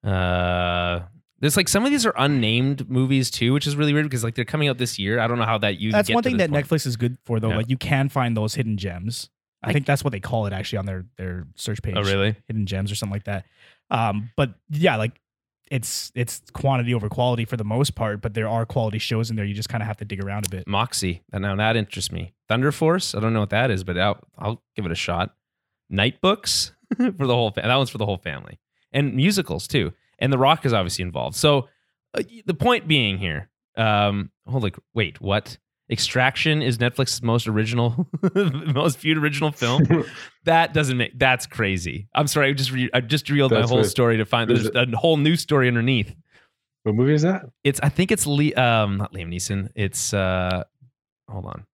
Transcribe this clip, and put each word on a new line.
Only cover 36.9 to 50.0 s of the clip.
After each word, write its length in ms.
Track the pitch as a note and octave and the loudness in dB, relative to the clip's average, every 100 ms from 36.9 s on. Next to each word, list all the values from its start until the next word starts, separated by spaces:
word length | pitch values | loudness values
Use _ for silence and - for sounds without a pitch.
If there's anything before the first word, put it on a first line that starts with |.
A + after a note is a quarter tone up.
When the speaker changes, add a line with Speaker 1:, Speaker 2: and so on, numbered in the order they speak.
| B2 C3 - | 0 -4 -2
Speaker 1:
most 240 | A#2 A#2 A2+ | 0 0 0
original, 600 | G#2+ A2 A#2+ A#2+ A#2+ F3 - | 0 0 2 0 0 -4 -2
<laughs> 140 | F#3+ F#3+ F#3+ C#3 D#3+ | 0 2 0 0 -2
most 260 | C3+ E3 C3+ | 2 2 0
viewed 180 | D#3 D#3 | 0 2
original 340 | D3+ C#3+ D#3 | 2 0 -2
film. 320 | D3 A#2+ C3 C#3 E3 - | 0 0 4 4 4 0
Speaker 3:
<laughs> 60 | - - _ - | -10 -18 _ 2
Speaker 1:
That 280 | E3 E3 | 4 4
doesn't 240 | D3+ D3 B2+ | 2 2 0
make, 220 | A#2+ B2 | -2 2
that's 260 | C3 B2+ - | 2 2 -2
crazy. 600 | - G#2 F#2 E2+ C#2+ G2+ - | -2 0 0 -2 -8 -4 0
I'm 100 | D3 | 0
sorry, 240 | D3+ C#3 | 2 2
I 40 | |
just 180 | C#3+ B2+ | 2 -2
re-, 180 | C3 B2 B2 | 0 0 0
I 60 | |
just 280 | A#2 D3 - | 2 -2 2
reeled 220 | C#3+ C3+ | 2 4
my 80 | A#2 | 4
Speaker 3:
That's 100 | A#2+ | 4
Speaker 1:
whole 120 | B2 | 4
Speaker 3:
what, 60 | G#2 | 2
Speaker 1:
story 280 | - A#2+ A2+ | 4 4 4
to 80 | G#2+ | 2
find 240 | A#2+ A2+ | 0 4
Speaker 3:
is 140 | B2 A2 | 2 2
Speaker 1:
there's 160 | A#2+ B2+ | 0 0
Speaker 3:
it 60 | |
Speaker 1:
a 40 | A2+ | 2
whole 200 | E3+ D#3 | 2 4
new 180 | D3 E3+ | 4 2
story 320 | - D3 B2+ | 2 2 4
underneath. 480 | A#2+ A#2 B2+ G2 - _ _ _ _ _ _ | 2 2 2 0 -8 _ _ _ _ _ _
Speaker 3:
What 140 | A2 G#2+ | 0 2
movie 180 | C3 | 4
is 80 | D3+ | 4
that? 220 | D#3+ F#3+ B2 _ | 2 0 -6 _
Speaker 1:
It's, 160 | C#3 C#3 | -2 0
I 60 | C#3+ | 0
think 220 | - F#3 | 0 0
it's 140 | A3 D3 | 2 2
Lee, 260 | C#3+ D3+ - | 2 2 2
um, 420 | B2+ A2+ G#2 G2 | 2 4 2 -2
not 160 | G2+ | -4
Liam 140 | F#2+ E2+ | -8 -8
Neeson. 420 | F2 - G2 G2 - | -6 -4 -4 -4 -4
It's, 400 | G2+ - | -4 -2